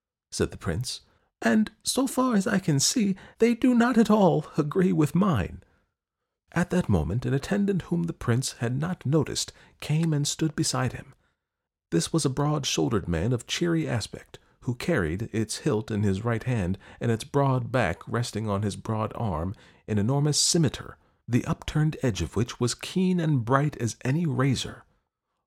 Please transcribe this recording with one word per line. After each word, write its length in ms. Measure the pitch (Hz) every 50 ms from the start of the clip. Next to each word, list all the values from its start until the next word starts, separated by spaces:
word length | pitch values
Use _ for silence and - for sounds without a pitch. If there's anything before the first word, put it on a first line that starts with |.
| _ _ _ _ _ _
said 220 | - - 87 -
the 40 | -
prince, 440 | - - 95 80 95 127 - - - - _ _ _ _ _ _ _
"and, 280 | - 226 226 220 214 - - _
so 240 | - - - - 269
far 300 | 254 - - 254 254 233
as 100 | 202 190
I 120 | - 202 190
can 220 | - - 147 139
see, 360 | - - - 269 208 196 185 - - - - -
they 160 | 226 233 240
do 200 | 233 - 254 247
not 240 | 233 233 240 254 226
at 120 | 226 220
all 360 | 214 220 196 175 151 151 151 - -
agree 360 | - 151 147 - 190 180 190
with 220 | 185 160 151 139 -
mine." 480 | 170 202 208 156 104 80 76 - - - _ _ _ _ _ _ _ _ _ _ _ _ _ _ _ _ _
At 180 | - 170 175 -
that 180 | - 180 180 -
moment, 380 | 104 82 73 76 90 127 -
an 80 | 123 131
attendant 480 | 139 - - 190 202 202 196 202 170
whom 220 | - - 175 170 170
the 80 | 170
prince 400 | 160 - - - 117 120 139 -
had 260 | - - 127 117 127 135
not 260 | 156 175 180 - -
noticed 480 | 127 147 160 123 - 57 - - - - - - - _ _
came 320 | - - 147 156 165 165
and 140 | 151 143 147
stood 300 | - - - 160 156 -
beside 380 | - 147 - - 127 127 120 -
him. 200 | - - - - _ _ _ _ _ _ _ _ _ _ _ _ _ _ _
This 220 | - 165 165 -
was 120 | - 165 -
a 60 | 143
broad-shouldered 760 | 127 143 143 151 151 151 131 - - 180 156 143 120 98 80
man 260 | 87 85 80 85 120
of 140 | 127 113 -
cheery 400 | - - - 175 170 170 165 -
aspect, 520 | 131 131 113 - - - - - - - - _ _ _ _
who 140 | - - 123
carried 540 | - - - 170 123 87 76 82 98 110 -
its 260 | - 110 110 - - -
hilt 320 | - 156 123 107 113 -
in 120 | 113 101
his 220 | 107 101 95 95 110
right 180 | 120 117 110
hand 360 | - 123 127 113 92 85 95 - - - - -
and 100 | - 120
its 140 | 113 110 -
broad 460 | - - 143 139 135 131 127 117 107
back 300 | 113 131 110 82 170 - - -
resting 400 | 113 117 120 - - 101 110 107
on 140 | 101 98
his 140 | 107 104 92
broad 360 | 98 - - 110 107 107 107 -
arm, 400 | - - 107 87 76 82 95 104 - - - - _ _
an 120 | - 107 104
enormous 400 | 101 113 139 143 143 151 143 -
scimitar, 580 | - - - 175 156 123 - - - - - - _ _ _ _ _ -
the 160 | 117 123 -
upturned 520 | - 160 - - - - 151 151 156 147 -
edge 200 | - 131 101 90
of 120 | 85 73 -
which 240 | 98 113 - - -
was 160 | 123 120 -
keen 460 | - - - - 180 190 185 185 175
and 240 | 160 156 151 127 110
bright 320 | 117 135 135 143 151 -
as 200 | - 120 110 - -
any 240 | - 127 135 165 180
razor. 580 | 156 127 120 131 139 123 - - - - - - _ _ _ _ _ _ _ _ _ _ _ _